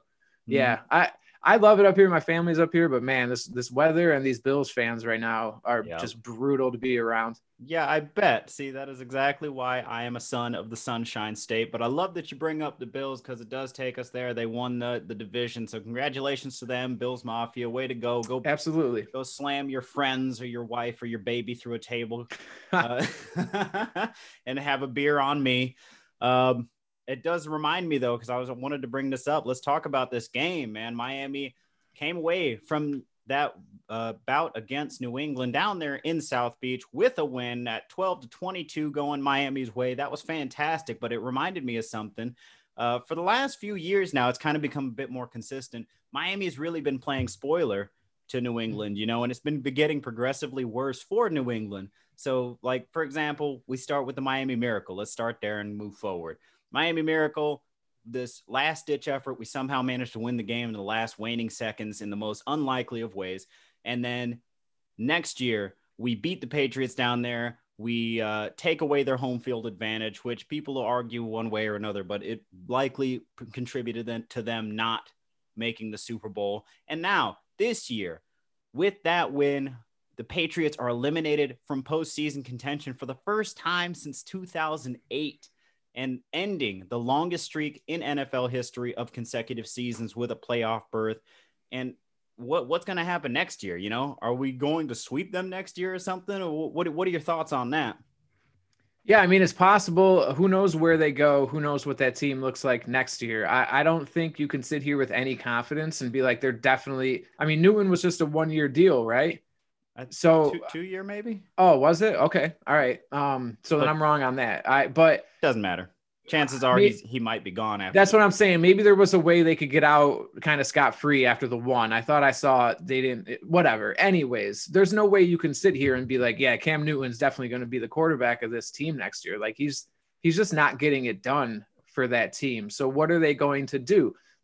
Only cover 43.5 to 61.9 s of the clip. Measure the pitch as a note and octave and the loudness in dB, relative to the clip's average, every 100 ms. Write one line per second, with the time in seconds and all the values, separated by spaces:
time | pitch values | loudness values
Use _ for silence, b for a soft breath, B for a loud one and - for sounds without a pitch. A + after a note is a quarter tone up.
43.5 | - G3+ G3+ D#3+ G3 F3+ C3+ B2 B2 D#3 | -6 -10 -8 -2 0 0 2 2 0 -2
44.5 | D3+ D3 D3 C3+ A2+ C3 B2+ A#2+ A#2 - | -2 -2 -4 -6 -8 -10 -10 -10 -12 -12
45.5 | C3+ B2+ A#2 A2 _ _ C#3 E3+ G3 F#3 | -12 -12 -14 -14 _ _ -6 -6 -4 -6
46.5 | C3 E3 E3 C#3+ C3 D3 C3+ B2 - C#3 | -6 -6 -4 -4 -4 -2 -2 -4 -4 -2
47.5 | E3+ C#3+ G2 G2+ _ _ _ - B2+ B2 | 0 0 -2 -6 _ _ _ -8 -4 -2
48.5 | A#2 A2+ G#2 G#2 G2+ A2 A#2 B2 A#2+ D3 | -2 -4 -4 -6 -4 -2 -2 -2 -4 -4
49.5 | D3 C3 C3 D3+ D3 B2+ A2+ B2+ C3+ C#3+ | -4 -2 2 2 0 -6 -4 -4 -4 -6
50.5 | C3 B2 A#2 C3+ B2 - G#3 A3+ D#3 B2 | -6 -6 -4 -4 -6 -4 0 0 0 -2
51.5 | A2+ G#2+ G2 G2 _ _ - C#3 C3 B2 | -4 -6 -10 -12 _ _ -10 -2 -2 -2
52.5 | A#2+ B2+ B2+ - E3 D3+ D3 D3+ C#3+ D3 | -4 -2 -2 -4 -6 -4 -4 -4 -2 -6
53.5 | C3 - C3 - C#3+ C3 C3+ C3+ C3+ C3 | -6 -8 -8 -2 -2 -2 -4 -4 -2 -2
54.5 | A#2+ A#2+ G#2 - F#2+ A2+ - A#2 A2+ G#2 | -2 -2 -2 -6 -10 -8 -6 -6 -4 -6
55.5 | G#2+ G#2 G#2 G#2+ G2+ G#2 F2+ D#2+ D#2+ _ | -6 -8 -10 -12 -10 -8 -8 -8 -14 _
56.5 | _ _ B2+ E3 E3 D#3 D#3+ D3+ D3+ D3+ | _ _ -2 -2 0 0 0 0 0 -2
57.5 | C#3 _ _ _ _ A2+ B2 B2 - - | -4 _ _ _ _ -10 -8 -8 -12 -6
58.5 | B2+ D3+ D#3+ - C#3+ D#3 C3+ C#3 B2 A2 | -2 0 -2 -4 -4 -2 -4 -6 -10 -8
59.5 | C#3 C3+ C3+ B2+ B2+ B2 A2+ A#2 B2 G#2+ | -6 -4 -2 -2 -2 -6 -6 -4 -4 -4
60.5 | A#2 A#2+ G#2+ G2 A2 A2+ - A2 A#2 A2+ | -4 -6 -6 -4 -2 -4 -6 -6 -4 -6
61.5 | - A2 G#2+ G#2+ | -6 -8 -6 -10